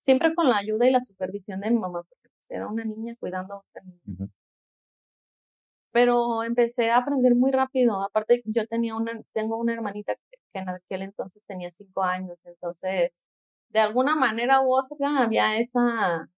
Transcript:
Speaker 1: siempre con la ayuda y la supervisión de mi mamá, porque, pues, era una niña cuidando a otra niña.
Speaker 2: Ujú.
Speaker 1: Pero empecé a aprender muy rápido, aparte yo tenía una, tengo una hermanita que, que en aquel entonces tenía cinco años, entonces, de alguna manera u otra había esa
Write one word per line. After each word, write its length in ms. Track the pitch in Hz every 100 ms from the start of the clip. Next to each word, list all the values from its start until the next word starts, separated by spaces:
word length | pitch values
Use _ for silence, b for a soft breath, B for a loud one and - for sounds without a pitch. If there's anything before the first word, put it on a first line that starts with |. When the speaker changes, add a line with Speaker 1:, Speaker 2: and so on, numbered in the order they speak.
Speaker 1:
siempre 340 | - 262 320
con 140 | 330 311
la 80 | 214
ayuda 300 | 202 214 247
y 40 |
la 80 | 262
supervisión 600 | 247 _ 190 202 196 190
de 100 | 202
mi 80 | 233
mamá, 240 | 185 175
porque, 260 | 175 _ _ _
pues, 140 | _
era 160 | 190 196
una 160 | 220
niña 300 | 226 214 226 233
cuidando 340 | 185 185 190
a 40 | 202
otra 240 | _ -
niña. 160 | 190 175 -
Speaker 2:
Ujú. 240 | 90 95 _ _ _ _ _ _ _ _ _ _ _ _ _ _ _ _
Speaker 1:
Pero 500 | 233 247 240 240 226
empecé 460 | 226 240 233 240 226
a 80 | 240
aprender 360 | 247 277 247
muy 160 | 240 262
rápido, 500 | 262 262 262 240 196
aparte 400 | 196 220 214 240
yo 220 | 214 220 220
tenía 280 | 233 233 220
una, 260 | 226 226 -
tengo 240 | 220 220 226
una 160 | 233
hermanita 400 | 233 220 202 208
que, 220 | 208 _ - _
que 60 | 196
en 80 | 190
aquel 340 | 180 _ 190
entonces 420 | 190 - 190 208 _
tenía 240 | 185 175
cinco 300 | _ 196 196
años, 360 | 185 180 185 175
entonces, 840 | 175 175 175 175 185 190 175 _ _ _ _ _ _
de 100 | 214
alguna 340 | 214 220 262 311
manera 440 | 247 220 240 269
u 120 | 262
otra 480 | 254 269 294 277 294
había 340 | 226 220 214 214
esa 680 | 240 247 240 226 190 165 165